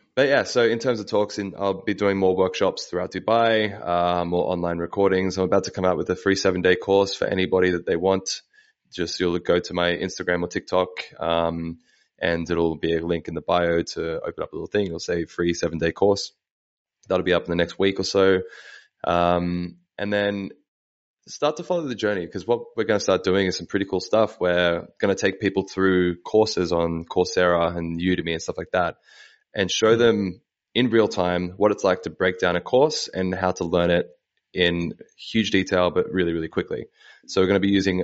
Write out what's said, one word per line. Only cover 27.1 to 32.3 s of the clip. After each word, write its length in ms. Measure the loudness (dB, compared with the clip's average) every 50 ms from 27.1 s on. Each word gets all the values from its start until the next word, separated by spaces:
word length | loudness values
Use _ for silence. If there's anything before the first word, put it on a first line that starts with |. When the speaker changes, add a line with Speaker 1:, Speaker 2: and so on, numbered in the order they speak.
| 0 0 0 0 2 2 2 4 4 2 2 0 -2
Speaker 1:
and 240 | -4 -6 -6 -4 -2
Udemy 320 | 0 0 0 0 -2 -4 -4
and 80 | -6
stuff 160 | -6 -8 -8
like 140 | -8 -8 -4
that, 260 | -2 -2 -2 -2 -4 _ _ _ -20 -20 -20 -20 _ _ _ _ -4
and 180 | -2 -2 -2
show 240 | 0 2 4 4 4
Speaker 2:
Hmm. 0 |
Speaker 1:
them 460 | 6 4 4 4 2 0 -4 -6 -10 _ _ _ _ _ _ -2
in 140 | 0 0 2
real 160 | 4 4 2
time 440 | 2 2 0 0 0 0 0 -2 -4 -2
what 140 | 2 2 2
it's 120 | 2 2 2
like 200 | 2 2 0 -2
to 60 | -8
break 280 | -4 0 0 0